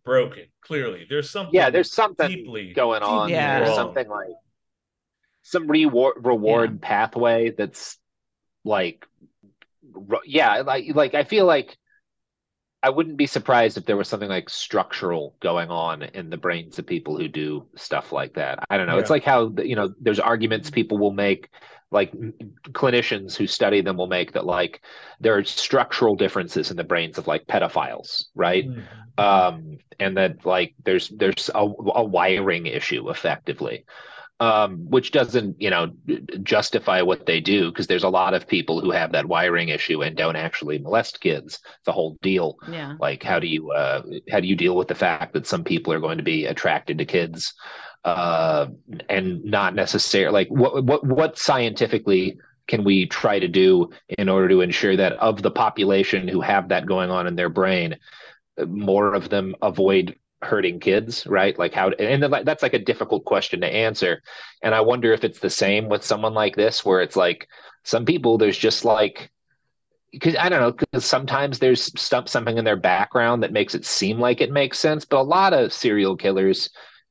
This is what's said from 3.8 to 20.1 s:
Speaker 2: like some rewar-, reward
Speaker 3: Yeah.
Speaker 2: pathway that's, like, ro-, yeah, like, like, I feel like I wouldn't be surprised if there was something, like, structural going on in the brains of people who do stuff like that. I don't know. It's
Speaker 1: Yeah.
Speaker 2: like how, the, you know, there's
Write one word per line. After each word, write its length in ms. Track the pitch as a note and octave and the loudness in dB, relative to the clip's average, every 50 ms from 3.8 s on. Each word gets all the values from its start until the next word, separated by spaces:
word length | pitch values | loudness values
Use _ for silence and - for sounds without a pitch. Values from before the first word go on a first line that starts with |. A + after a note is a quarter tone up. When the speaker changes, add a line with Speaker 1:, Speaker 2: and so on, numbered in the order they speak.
| A#2+ A#2 - C3+ B2 G#2+ | -2 -2 -4 -6 -6 -6
Speaker 2:
like 200 | G#2 G#2 F#2+ F2+ E2+ - _ _ _ _ _ _ _ _ _ _ _ _ _ _ _ _ _ _ _ _ | -8 -10 -10 -12 -14 -20 _ _ _ _ _ _ _ _ _ _ _ _ _ _ _ _ _ _ _ _
some 240 | _ - - F3+ D#3+ | _ -4 -4 -4 0
rewar-, 560 | D3 D3+ D#3 D#3 D3 B2 A#2+ C3 C3+ - B2+ | 2 2 4 4 4 4 4 2 2 2 0
reward 500 | A#2 B2+ A#2+ A2 G#2 A2 A2+ A#2 A#2 A2+ | 0 0 0 2 2 2 4 4 2 0
Speaker 3:
Yeah. 160 | A2 G#2 - - | -2 -6 -4 -2
Speaker 2:
pathway 600 | G#2 G#2 A2 A2 - A#2 A#2+ A#2+ A#2 A2+ A#2 A#2 | 0 0 0 0 0 0 2 2 2 2 2 0
that's, 440 | A2+ - G2+ E2 - - - - - _ _ _ _ _ _ _ _ _ _ _ _ _ - | -2 -4 -6 -6 -8 -12 -18 -18 -18 _ _ _ _ _ _ _ _ _ _ _ _ _ -4
like, 420 | G#2+ G#2+ G2 F#2 E2+ - - - _ _ _ _ _ _ _ _ _ _ _ _ _ _ _ _ C3+ | -2 0 0 0 -2 -6 -10 -20 _ _ _ _ _ _ _ _ _ _ _ _ _ _ _ _ -20
ro-, 300 | G2+ F#2+ G2+ G2 A2+ - - | -20 -16 -8 -4 -4 -4 -4
yeah, 340 | D#3 C3+ D#3 C#3+ A2+ G#2 A#2 | 0 2 4 4 4 2 0
like, 340 | C#3 C#3 C3 C3 - D#3 C#3+ | 0 -2 -4 -4 -4 -2 2
like, 200 | D3 D3 C3 - | 2 2 2 2
I 100 | D3 C#3+ | -2 -2
feel 220 | - G#3+ G#3+ F#3+ | 2 2 4 6
like 320 | F3 D#3+ C#3 - - - _ _ _ _ _ _ _ _ _ _ _ _ _ _ _ _ _ _ _ _ _ | 6 4 4 0 -4 -12 _ _ _ _ _ _ _ _ _ _ _ _ _ _ _ _ _ _ _ _ _
I 100 | - C3+ | -2 0
wouldn't 260 | C3+ D#3 E3 D#3+ D3 | 2 0 -2 -2 0
be 100 | C#3 D3 | -2 -2
surprised 500 | C#3 - C3 - - B2 A#2+ A#2 A2 - | -2 -2 -4 0 2 4 4 4 2 0
if 100 | G#2 F2 | -2 -4
there 100 | - G#2 | -2 -2
was 100 | G2+ G2 | -2 -2
something, 220 | - - G2 G#2 G2 | -4 -6 -6 -6 -4
like, 200 | F#2+ F2+ - - | -4 -6 -6 -8
structural 880 | - - - - - G2 F#2 - - - G2 F2+ E2+ D#2+ D2 D2 _ - | -10 -10 -8 -4 -2 -2 -2 -2 -6 -6 -4 -4 -4 -4 -6 -8 _ -6
going 280 | - F2 E2+ F2 E2+ E2 | -2 -2 -2 -2 -2 -4
on 340 | E2+ E2 E2 E2 D#2+ D2+ | -4 -4 -4 -4 -6 -6
in 280 | C#2+ - - G2 E2+ D#2+ | -10 -14 -14 -14 -12 -12
the 60 | E2+ | -10
brains 420 | D#2+ - F2+ F2 E2+ E2 E2 - - | -6 -4 -4 -4 -4 -6 -12 -12 -12
of 80 | - | -8
people 300 | - F2+ E2 - D2+ D2+ | -6 -6 -6 -4 -6 -6
who 100 | D2+ E2 | -6 -6
do 400 | D2+ D2+ D#2 D2+ D2+ D2+ D2 - _ - | -6 -6 -6 -6 -6 -6 -8 -10 _ -20
stuff 380 | - - - D2 C#2+ - - | -16 -8 -6 -6 -6 -6 -6
like 220 | C#2+ C#2+ C#2 C2+ - | -6 -6 -6 -6 -6
that. 300 | D#2+ C#2+ C2 C2+ - - - | -6 -6 -6 -6 -8 -6 -2
I 60 | G2+ | -2
don't 100 | G2 F#2 | -2 0
know. 120 | E2+ D#2+ F2+ | 0 0 0
It's 120 | - - | 2 2
Speaker 1:
Yeah. 40 | D#3+ | 2
Speaker 2:
like 100 | C#3+ - | 2 2
how, 240 | C#3+ C3 B2 A2+ A2+ | 2 2 2 2 0
the, 180 | G2+ G#2 - | -2 -4 -4
you 80 | - B2 | -2 -2
know, 180 | G#2+ G2+ F#2+ G2 - | -2 -4 -4 -4 -4
there's 200 | - A2+ | -2 0